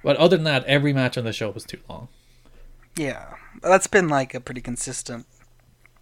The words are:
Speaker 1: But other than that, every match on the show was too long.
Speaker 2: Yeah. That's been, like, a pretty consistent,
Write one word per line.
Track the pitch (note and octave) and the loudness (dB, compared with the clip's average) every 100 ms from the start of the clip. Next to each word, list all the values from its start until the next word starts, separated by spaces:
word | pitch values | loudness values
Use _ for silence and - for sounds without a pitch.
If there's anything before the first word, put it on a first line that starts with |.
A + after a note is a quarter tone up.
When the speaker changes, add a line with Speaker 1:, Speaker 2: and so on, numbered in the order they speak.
Speaker 1:
But | C#3+ C#3+ | 0 4
other | E3 F#3 | 6 4
than | |
that, | D#3 C3+ | 2 0
every | - C#3+ C#3+ | 2 2 2
match | C3+ B2+ B2+ | 2 0 -2
on | |
the | A2+ | -4
show | - A2 | -4 -6
was | G2+ | -6
too | - F#2 - | -12 -16 -14
long. | E2 B2+ _ _ _ - - - - _ - | -16 -16 _ _ _ -20 -20 -20 -20 _ -8
Speaker 2:
Yeah. | C#3 - - - - - | -6 -8 -12 -20 -20 -6
That's | F3 F#3 - | 4 4 4
been, | G3+ E3+ | 2 4
like, | C#3 C3 | 2 -2
a | B2 | -6
pretty | B2 B2 | -10 -10
consistent, | B2 A#2+ C3+ B2 - A#2+ - _ _ _ _ _ _ _ | -8 -8 -8 -8 -10 -12 -14 _ _ _ _ _ _ _